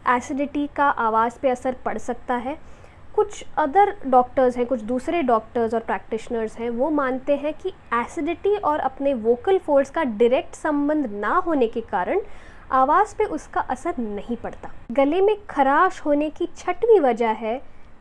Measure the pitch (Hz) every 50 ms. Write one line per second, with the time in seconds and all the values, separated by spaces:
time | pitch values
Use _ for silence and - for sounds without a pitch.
0 | - - 247 247 233 - 302 262 285 285 - 294 285 285 - - 285 285 - -
1 | 233 220 220 220 226 233 - - - 269 254 254 - 262 262 - - - 226 220
2 | - - 247 247 - - 247 240 226 262 302 - - - - - - - - -
3 | - - - 427 415 415 - - - - - - 302 294 277 381 403 415 415 -
4 | - 269 254 247 247 254 - 269 262 247 240 247 247 240 269 233 214 208 247 254
5 | 247 330 330 349 302 254 233 220 220 - - 240 233 220 240 226 226 - 220 190
6 | - - - 214 - - 247 226 220 214 - 220 233 240 233 233 262 320 302 285
7 | 277 254 262 262 262 302 285 277 277 302 302 - - 370 - - - - - 233
8 | 240 233 - 339 294 330 339 - - 392 415 - - 302 294 302 - 262 - -
9 | 277 277 277 233 208 226 240 240 - 392 392 370 - - 294 277 277 269 - 330
10 | 320 254 214 202 240 240 247 311 330 - - - - 320 294 285 285 285 311 311
11 | 277 220 202 202 208 214 294 359 370 339 320 277 240 220 - 233 220 - - 190
12 | 175 202 294 403 494 - - - - - - - - - - 262 262 269 311 370
13 | 427 415 - - 427 - 320 302 - - - 359 359 - 254 - - 339 349 -
14 | 233 214 208 202 - - 240 226 - 185 - - - - - - - - 233 277
15 | 277 285 311 381 381 415 427 403 - - - - 269 269 277 311 359 381 359 -
16 | - 302 294 294 302 311 294 - 349 339 - - - 359 359 - 440 480 453 381
17 | 285 254 240 214 233 220 220 220 233 214 233 277 - - - - - - - -